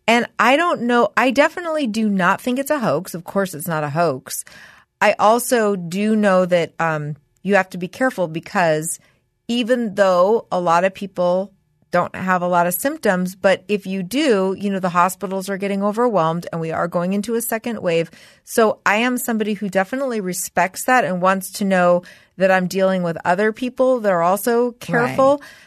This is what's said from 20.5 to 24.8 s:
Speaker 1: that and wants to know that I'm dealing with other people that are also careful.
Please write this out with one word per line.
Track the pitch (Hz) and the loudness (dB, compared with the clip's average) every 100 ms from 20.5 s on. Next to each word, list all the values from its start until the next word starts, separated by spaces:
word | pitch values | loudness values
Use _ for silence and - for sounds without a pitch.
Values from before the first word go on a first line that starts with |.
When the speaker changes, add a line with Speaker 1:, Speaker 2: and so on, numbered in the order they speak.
| - 185 - | -2 -2 -2
Speaker 1:
that | - 254 | 2 2
and | 196 180 | 2 0
wants | 185 190 190 | 2 0 -4
to | - | -4
know | 202 185 180 175 180 - _ - | 0 4 4 4 0 -20 _ 0
that | 185 | 2
I'm | 185 180 | 2 0
dealing | 185 190 190 | 0 0 2
with | 175 165 | -2 -2
other | - 180 214 | -2 2 0
people | 220 247 247 254 247 | -2 -8 0 0 2
that | 208 | 2
are | 175 | 2
also | 170 196 240 233 247 | 2 2 0 0 0
careful. | 233 | -4